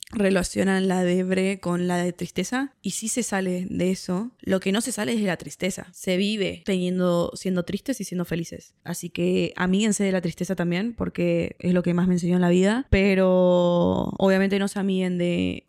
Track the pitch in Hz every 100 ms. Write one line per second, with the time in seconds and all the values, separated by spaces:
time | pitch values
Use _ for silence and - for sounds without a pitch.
0 | - - 196 185 175 208 190 190 190 185
1 | 180 180 185 190 190 196 175 175 180 175
2 | 175 175 175 - 185 254 277 _ 196 -
3 | 220 254 220 196 190 180 185 180 180 190
4 | - 180 233 - - 190 190 196 240 208
5 | 220 233 202 165 - - 180 - - -
6 | - 180 202 214 180 175 185 185 180 185
7 | 180 170 170 - 190 185 175 202 - -
8 | 185 180 175 165 170 170 - _ - 175
9 | 175 - 180 185 170 - 180 190 220 196
10 | 196 185 170 - 180 190 175 175 233 233
11 | 175 - 175 170 165 - 180 180 175 175
12 | 185 180 170 180 175 175 190 226 277 202
13 | 196 190 185 185 180 180 175 175 175 -
14 | - - 196 190 196 196 196 208 196 190
15 | 185 180 175 175 180 -